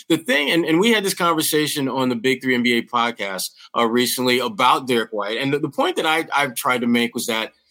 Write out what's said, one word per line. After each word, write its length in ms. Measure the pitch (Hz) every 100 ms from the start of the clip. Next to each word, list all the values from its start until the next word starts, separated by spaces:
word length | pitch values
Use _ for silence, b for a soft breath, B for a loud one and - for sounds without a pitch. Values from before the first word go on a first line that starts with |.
| B
The 100 | 160
thing, 320 | 160 269 285
and, 140 | 170
and 140 | 160 160
we 140 | 220
had 100 | 220
this 120 | 196
conversation 760 | 190 175 160 151 151 151 147 135
on 200 | 127 127
the 60 |
Big 260 | 120 127 127
Three 140 | 131
N 80 | 123
B 120 | 120
A 80 | 120
podcast, 680 | 113 120 117 113 98 95 - B B -
uh, 100 | 117
recently 520 | 120 123 123 127 123
about 480 | 123 104 127 156 131
Derek 260 | 120 110
White. 260 | 107 101 113
And 140 | 139
the, 60 | 143
the 120 | 147
point 260 | - 330 339
that 100 | 170
I, 220 | 160 160
I've 220 | 139 143
tried 280 | 120 139 127
to 40 | 120
make 280 | 120 120
was 120 | 120 117
that 260 | 113 107 b b